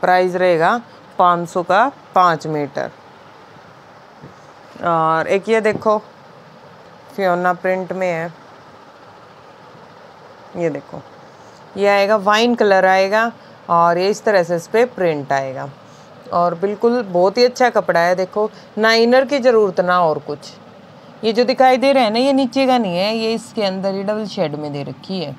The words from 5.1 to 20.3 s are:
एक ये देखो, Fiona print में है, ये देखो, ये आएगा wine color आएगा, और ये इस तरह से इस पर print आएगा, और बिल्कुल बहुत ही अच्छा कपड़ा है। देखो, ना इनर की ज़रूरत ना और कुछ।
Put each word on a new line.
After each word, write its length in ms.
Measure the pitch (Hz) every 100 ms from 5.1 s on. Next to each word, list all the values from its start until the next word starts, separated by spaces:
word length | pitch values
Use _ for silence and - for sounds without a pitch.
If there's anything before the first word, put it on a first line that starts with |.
| 160 156
एक 220 | 196 190
ये 120 | 226
देखो, 360 | 214 208 220 214 - - - - - - - - - - - -
Fiona 380 | 190 175 180 180
print 380 | - 185 185
में 140 | 190 185
है, 260 | 165 170 165 - - - - - - - - - - - - - - - - - - - - - 185
ये 140 | 170
देखो, 320 | 143 - 165 - - - - - - - 196
ये 120 | 202
आएगा 260 | 202 196 214
wine 380 | 196 214 240 233
color 300 | 214 190 185
आएगा, 440 | 190 190 214 233 - - - -
और 280 | 170 170 170
ये 120 | 190
इस 140 | 208
तरह 200 | - 202
से 120 | 165 175
इस 120 | 165
पर 180 | 220 247
print 440 | - 180 151 139
आएगा, 360 | 139 135 131 143 139 - - - - -
और 200 | 175 175 170
बिल्कुल 460 | 196 208 233 240
बहुत 340 | 202 175 185 196
ही 60 | 247
अच्छा 240 | 247 247
कपड़ा 300 | 214 190 170
है। 140 | 170 180
देखो, 340 | 185 208 214 - - -
ना 140 | 220
इनर 320 | 226 233 254 262
की 140 | 285
ज़रूरत 400 | 247 226 208 180
ना 200 | 180 180
और 180 | 170 151
कुछ। 320 | 147